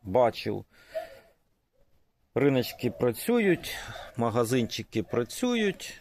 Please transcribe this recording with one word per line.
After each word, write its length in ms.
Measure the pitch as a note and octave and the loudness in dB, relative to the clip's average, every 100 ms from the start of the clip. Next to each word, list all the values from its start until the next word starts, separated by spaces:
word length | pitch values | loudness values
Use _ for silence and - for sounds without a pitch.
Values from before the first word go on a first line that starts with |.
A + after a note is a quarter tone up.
бачив. 600 | - G#2+ A#2 - A2 G2+ - _ - D#5+ E5+ - _ _ _ _ _ _ _ _ _ _ _ | 0 2 2 2 -6 -6 -10 _ -12 -10 -10 -18 _ _ _ _ _ _ _ _ _ _ _
Риночки 560 | - C#3 C3 A#2 - A#2+ | 2 4 4 0 -4 -4
працюють, 840 | - B2 A2+ - A#3+ G3+ E3 - - - - - - | 0 0 0 0 2 4 2 -2 -12 -12 -14 -12 -2
магазинчики 880 | A#2 A#2 A2+ B2+ A2+ - - A2+ | 0 2 2 2 0 -4 -4 -4
працюють 960 | - A#2 A#2+ - B3 A#3+ G#3 - - - | -2 -2 -2 -2 0 2 0 -2 -12 -16